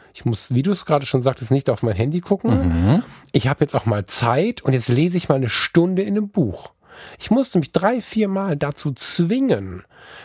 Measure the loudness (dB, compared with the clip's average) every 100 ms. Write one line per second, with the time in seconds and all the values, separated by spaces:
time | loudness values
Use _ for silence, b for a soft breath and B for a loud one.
0 | b b -4 -4 -2 0 0 -2 0 0
1 | 0 0 0 -2 0 0 0 0 0 0
2 | 0 -2 -2 0 2 2 2 2 4 2
3 | 0 B B 0 0 0 -2 -2 0 -2
4 | -2 -2 0 2 0 -2 0 0 0 0
5 | 0 0 0 0 0 -2 0 2 2 2
6 | 0 -2 -2 0 0 -2 -12 _ B B
7 | B B 0 2 2 0 0 0 0 0
8 | -2 -2 -2 -2 -2 -2 -4 -4 -6 -4
9 | -2 0 0 2 0 0 -2 -12 -16 B
10 | B B